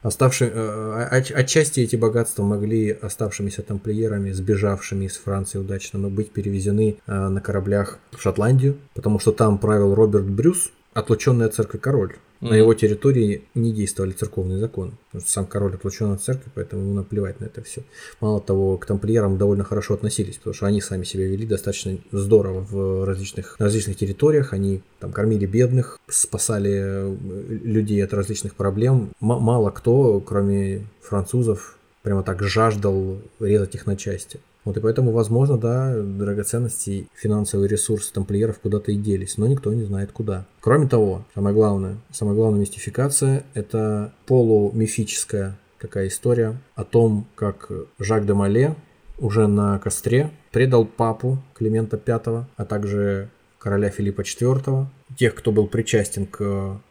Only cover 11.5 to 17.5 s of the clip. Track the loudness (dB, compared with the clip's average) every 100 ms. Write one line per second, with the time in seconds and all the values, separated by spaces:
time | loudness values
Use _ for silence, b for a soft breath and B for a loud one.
11.5 | 0 -4 -2 -2 0 -2 -6 _ _ 2
12.5 | 6 8 6 4 4 4 4 2 0 -4
13.5 | -2 0 0 -4 -2 -4 -4 -6 -4 -4
14.5 | -2 -4 -4 -8 -10 _ -10 -6 -4 -4
15.5 | -2 -2 -4 -8 -4 -4 -2 -4 -6 -6
16.5 | -10 -8 -6 -4 -4 -4 -4 -4 -6 -12